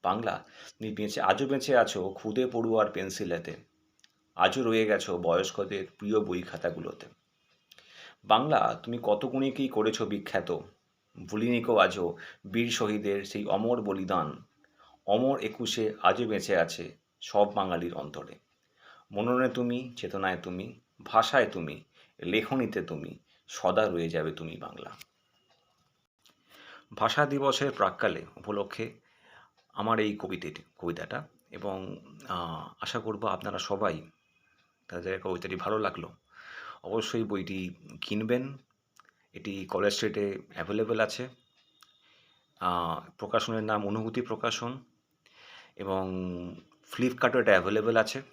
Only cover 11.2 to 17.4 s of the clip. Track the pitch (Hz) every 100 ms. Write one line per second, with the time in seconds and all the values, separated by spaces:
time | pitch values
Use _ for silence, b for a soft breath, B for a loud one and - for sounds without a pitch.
11.2 | - 107 117 120 117 107 92 95 85 -
12.2 | B B 101 107 120 120 107 107 101 98
13.2 | 101 104 104 98 113 120 101 98 95 92
14.2 | 76 64 - _ b b b b - 107
15.2 | 131 135 107 - 113 - 107 - 90 98
16.2 | 117 104 - 92 85 - 82 - _ _
17.2 | - 104